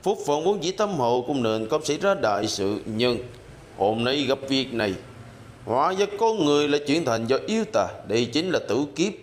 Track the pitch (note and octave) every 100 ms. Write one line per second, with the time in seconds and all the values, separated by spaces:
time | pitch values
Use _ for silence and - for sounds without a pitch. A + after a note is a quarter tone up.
0 | F3+ G#3 - D3 E3 G#3 D#3+ F#3 G#3 F3
1 | A#2+ B2 B2 C#3+ A2+ A2 A2 D3+ D3+ D3+
2 | G3 G3 A2+ G2+ G#2+ G#2 G2 G#2 - A2
3 | B2 A#2+ - - - - - - G2 A2
4 | A#2+ C#3+ B2+ C3+ - C3+ A#2+ A2+ G#2+ F2+
5 | - - - - - - - A#2+ D#3 F#3+
6 | G3+ G3+ A3+ A3 D3 D3 D3 D3 D3 D3+
7 | D#3+ A2+ A2+ C3 - A3 G#3+ A2 F2+ -
8 | - A2 A#2+ C3 F#3 C#3+ - A2 D3 D3
9 | F#3+ -